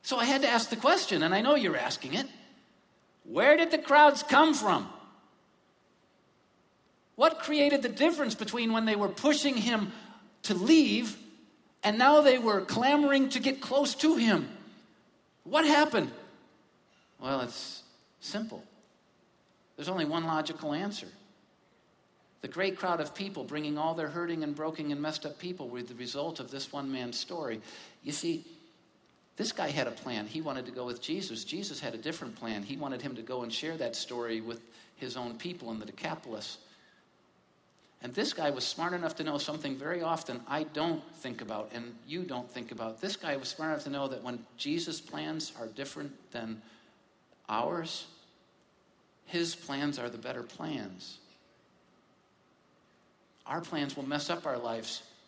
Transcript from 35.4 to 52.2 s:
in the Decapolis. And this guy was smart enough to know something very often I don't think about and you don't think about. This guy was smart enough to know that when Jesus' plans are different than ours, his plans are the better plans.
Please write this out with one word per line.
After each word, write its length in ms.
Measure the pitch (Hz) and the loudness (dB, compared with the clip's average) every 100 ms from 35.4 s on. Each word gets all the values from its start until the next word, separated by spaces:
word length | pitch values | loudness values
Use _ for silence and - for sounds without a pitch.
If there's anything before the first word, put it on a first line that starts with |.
| 175 175 117 | -10 -10 -10
in 80 | 110 | -10
the 80 | 107 | -12
Decapolis. 720 | 104 165 160 131 110 - - - _ _ _ _ _ _ _ _ _ _ _ _ _ | -10 -8 -8 -10 -10 -10 -14 -20 _ _ _ _ _ _ _ _ _ _ _ _ _
And 100 | 120 | -10
this 220 | 196 285 | -4 -4
guy 160 | - 151 | -2 -2
was 140 | 135 | -2
smart 280 | - - 170 | -6 -4 -4
enough 240 | 180 165 - | -2 -4 -4
to 80 | |
know 140 | 156 143 | -4 -4
something 380 | - 151 143 135 | -4 -6 -8 -6
very 260 | 147 175 | -6 -4
often 400 | 165 160 - 123 123 | -2 -4 -4 -10 -6
I 180 | 143 | -6
don't 380 | 151 151 165 160 - - | -4 -4 -2 -4 -8 -14
think 240 | 127 113 | -12 -10
about 300 | 110 107 107 | -8 -8 -8
and 220 | 120 120 117 120 | -10 -12 -16 -12
you 180 | 160 | -8
don't 260 | 180 127 123 | -6 -8 -10
think 200 | 127 117 | -12 -12
about. 300 | 113 113 113 | -8 -8 -6
This 160 | 196 196 | -8 -8
guy 200 | 165 139 | -6 -6
was 120 | 131 | -6
smart 220 | - 156 | -8 -4
enough 140 | 151 | -4
to 60 | 147 | -6
know 180 | 139 135 | -6 -6
that 140 | 127 | -6
when 220 | 120 120 - - | -8 -10 -12 -10
Jesus' 420 | 143 165 170 151 | -4 -4 -4 -8
plans 520 | - 151 156 160 156 - | -10 -10 -8 -8 -8 -10
are 100 | 113 | -12
different 440 | 110 139 151 143 135 - | -10 -12 -10 -12 -14 -14
than 280 | 123 113 110 - - _ _ _ _ _ _ - | -10 -10 -10 -14 -20 _ _ _ _ _ _ -6
ours, 580 | 107 123 175 165 - - - _ _ _ _ _ _ _ _ _ _ - | -2 -2 -4 -6 -10 -12 -20 _ _ _ _ _ _ _ _ _ _ -8
his 280 | 170 170 | -4 -4
plans 420 | - - 139 147 139 | -4 -8 -4 -4 -4
are 80 | 120 | -6
the 100 | 120 | -8
better 240 | 120 123 | -8 -8
plans. 760 | 120 - 160 139 101 92 - - _ _ _ _ _ _ _ _ _ _ | -10 -10 -8 -8 -8 -14 -18 -20 _ _ _ _ _ _ _ _ _ _